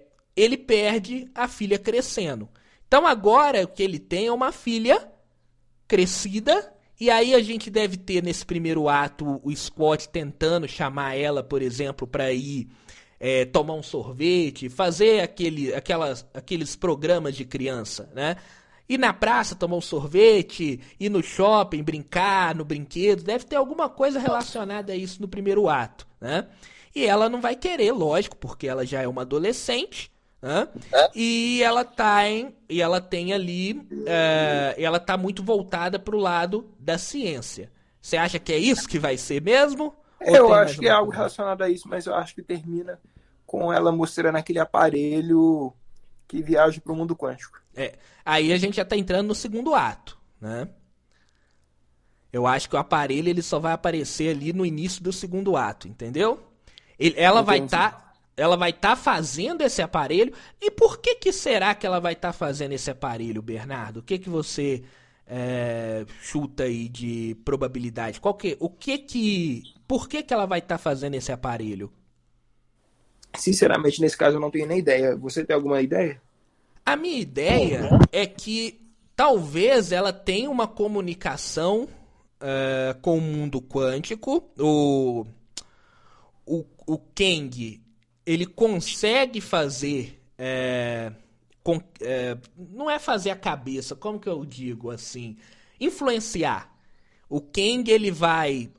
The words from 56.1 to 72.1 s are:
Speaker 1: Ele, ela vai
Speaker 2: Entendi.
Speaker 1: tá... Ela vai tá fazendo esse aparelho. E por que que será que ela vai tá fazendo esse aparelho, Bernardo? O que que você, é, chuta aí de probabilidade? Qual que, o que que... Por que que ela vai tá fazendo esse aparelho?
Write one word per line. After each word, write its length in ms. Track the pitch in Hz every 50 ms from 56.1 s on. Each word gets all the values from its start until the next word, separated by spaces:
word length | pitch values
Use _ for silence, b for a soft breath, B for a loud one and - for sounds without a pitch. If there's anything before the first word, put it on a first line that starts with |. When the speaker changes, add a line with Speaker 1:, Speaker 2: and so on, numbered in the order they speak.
| 131 156 202 226 254 - - _ _ _ b b b b b b b b
Speaker 1:
Ele, 160 | 139 170 -
ela 240 | 143 170 185 202 226
vai 180 | 220 208 190 165
Speaker 2:
Entendi. 120 | 135 131
Speaker 1:
tá... 420 | 180 170 190 214 - - - _ _ _ _ _ _
Ela 200 | - 151 170 180
vai 160 | 175 180 175
tá 240 | - - - 208 247
fazendo 680 | 247 - 285 220 160 160 127 127 156 196 294 349 311
esse 180 | 294 247 - -
aparelho. 540 | 165 - - 160 143 135 160 190 233 254 B B B B B B
E 100 | 403 415
por 260 | - - 453 440 - -
que 160 | - 466 466
que 180 | - - 381
será 400 | 370 - - 302 233 190 190 208 202
que 120 | 202 -
ela 140 | 185 185 175
vai 160 | 175 175 170
tá 160 | - - 175
fazendo 400 | 165 - 165 143 135 147 143 139
esse 180 | 139 127 - 143
aparelho, 500 | 127 - 143 127 117 117 113 117 107 110
Bernardo? 580 | 110 113 113 110 117 135 135 127 107 107 107 113
O 20 |
que 160 | 120 - 185 185
que 100 | 185 185
você, 540 | 170 156 151 - - 151 143 139 131 123 123 b b b b b b b b
é, 760 | - 123 127 123 123 127 123 120 120 117 117 113 113 113 110 107 - - -
chuta 440 | - - - 147 143 135 131 - 131
aí 240 | 127 120 117 117 120
de 480 | 123 120 120 117 117 117 113 113 110 110 -
probabilidade? 760 | 143 139 135 139 123 127 123 120 120 113 120 113 110 104 -
Qual 140 | - 202 202
que, 220 | 208 208 180 139 -
o 100 | 165 180
que 300 | - _ - 277 269 285
que... 640 | 285 - - 240 220 214 202 180 170 151 120 113 - - - _ _
Por 220 | - 269 254 - -
que 140 | 294 302
que 120 | 302 - 254
ela 120 | 214 196
vai 140 | 185 185 175
tá 160 | 175 - 170
fazendo 380 | 165 - 160 139 131 139 143 139
esse 160 | 131 - -
aparelho? 640 | 127 123 - 127 117 113 110 107 101 95 101 98 - _ _ _